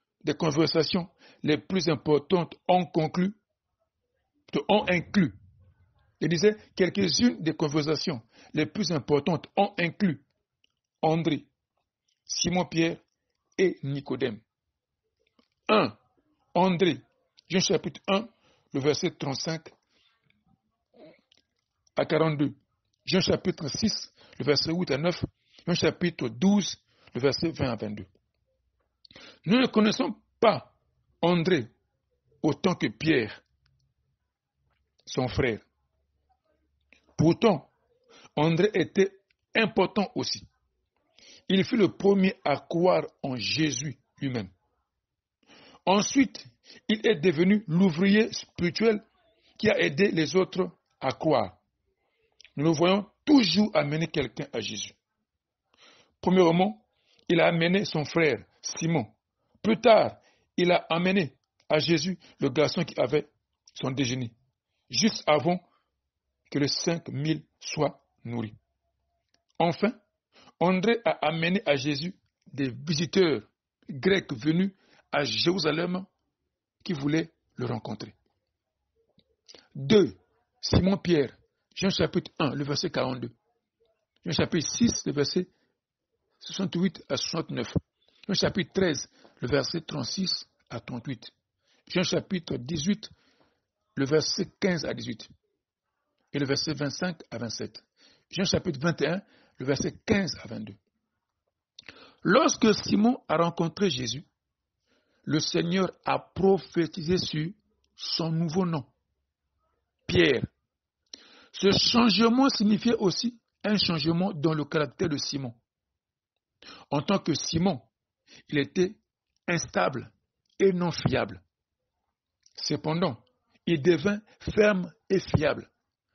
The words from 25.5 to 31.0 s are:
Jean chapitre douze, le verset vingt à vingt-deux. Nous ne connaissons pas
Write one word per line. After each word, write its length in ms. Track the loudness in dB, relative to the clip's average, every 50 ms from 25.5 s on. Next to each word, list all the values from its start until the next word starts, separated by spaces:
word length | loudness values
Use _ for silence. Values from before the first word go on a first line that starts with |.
| _ -10 _
Jean 80 | -4 -2
chapitre 540 | 0 0 0 0 0 -2 -4 -2 -4 -6 -6
douze, 480 | -2 0 2 4 4 2 0 -2 -8 -12 _ _ _ _ _ -12 -6
le 60 | 0
verset 300 | 0 0 0 0 -2 -4
vingt 220 | -2 -2 -2 -2
à 40 | -2
vingt-deux. 300 | -4 -6 -8 -8 -10 -14 -16 _ _ _ _ _ _ _ _ _ _ _ _ _ _ _ _ _ _ -20 _ -20 -20 -20 -20 -20 _ _
Nous 140 | 2 2 4
ne 80 | 2
connaissons 480 | 2 2 2 2 4 2 0 -2 -4 -6 -8 _ _ _ _
pas 320 | 4 4 4 2 -4 -14 _ _ _ _ _ _